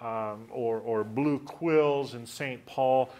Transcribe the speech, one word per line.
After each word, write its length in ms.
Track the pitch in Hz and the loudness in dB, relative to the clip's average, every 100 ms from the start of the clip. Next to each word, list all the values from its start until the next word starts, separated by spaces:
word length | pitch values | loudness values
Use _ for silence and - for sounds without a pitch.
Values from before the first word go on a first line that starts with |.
um, 460 | 113 113 107 104 113 | -8 -6 -6 -8 -10
or, 280 | 131 117 110 | -4 -2 -2
or 260 | 113 110 107 | 0 -2 0
Blue 340 | 110 147 143 | 0 0 0
Quills 720 | - - 170 156 147 143 131 | -4 -6 2 4 6 4 -2
in 120 | 120 117 | -8 -12
Saint 400 | - 139 123 - | -8 -8 -8 -8
Paul. 440 | - 131 131 127 - | 0 4 4 2 -2